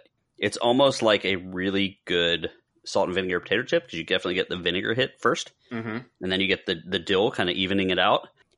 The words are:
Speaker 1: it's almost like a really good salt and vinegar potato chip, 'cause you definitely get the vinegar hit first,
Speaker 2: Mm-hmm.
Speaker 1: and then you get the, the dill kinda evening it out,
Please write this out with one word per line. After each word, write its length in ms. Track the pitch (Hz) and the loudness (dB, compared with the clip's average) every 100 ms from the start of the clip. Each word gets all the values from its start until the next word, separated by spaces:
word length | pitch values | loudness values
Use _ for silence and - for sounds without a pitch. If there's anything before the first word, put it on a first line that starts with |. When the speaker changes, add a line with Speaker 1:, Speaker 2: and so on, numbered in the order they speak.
| - _ _ - | -8 _ _ -4
Speaker 1:
it's 180 | 104 - | -4 0
almost 460 | 120 123 139 131 | 2 4 4 4
like 200 | 110 104 | 2 2
a 120 | 92 95 | 2 -2
really 640 | 92 92 95 98 98 - - | -4 -4 -2 0 -2 -4 -2
good 440 | 87 85 85 80 - _ _ - | 2 2 0 -2 -10 _ _ -4
salt 220 | 104 87 | 0 0
and 60 | 92 | 0
vinegar 240 | 92 87 | -2 -2
potato 220 | - 101 | 0 -2
chip, 200 | 127 170 | 0 -2
'cause 100 | - | -2
you 100 | 85 | -8
definitely 300 | 80 92 92 90 | -2 -2 0 -2
get 140 | - | -2
the 80 | 92 | -2
vinegar 380 | 87 90 110 113 | -2 -2 -2 -2
hit 260 | 135 - | -2 -2
first, 300 | 117 160 - - _ | -2 -2 -6 -16 _
Speaker 2:
Mm-hmm. 260 | 117 113 113 131 _ | -8 -6 -8 -10 _
Speaker 1:
and 100 | 92 | -2
then 100 | 95 | 0
you 60 | 95 | 0
get 180 | 92 - | 0 -2
the, 160 | 85 85 | -6 -4
the 120 | 95 | -4
dill 300 | 80 95 117 | 0 2 2
kinda 240 | - 92 | 0 -2
evening 380 | - 92 98 92 | 0 0 0 0
it 80 | 92 | 2
out, 280 | 95 135 - _ _ | 2 2 -2 _ _